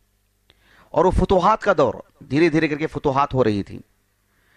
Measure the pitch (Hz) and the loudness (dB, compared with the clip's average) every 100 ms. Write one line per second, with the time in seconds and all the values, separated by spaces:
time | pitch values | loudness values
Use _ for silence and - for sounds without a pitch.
0 | _ _ _ _ _ _ _ _ _ - | _ _ _ _ _ _ _ _ _ 0
1 | 175 - 185 190 175 220 208 180 131 95 | 0 2 2 2 2 0 0 0 0 -2
2 | - _ - 131 170 156 160 147 156 147 | -12 _ -6 0 2 2 -2 -2 -6 -4
3 | 151 131 147 131 113 104 92 95 - _ | -2 0 0 0 0 0 -6 -12 -20 _
4 | _ _ _ _ _ | _ _ _ _ _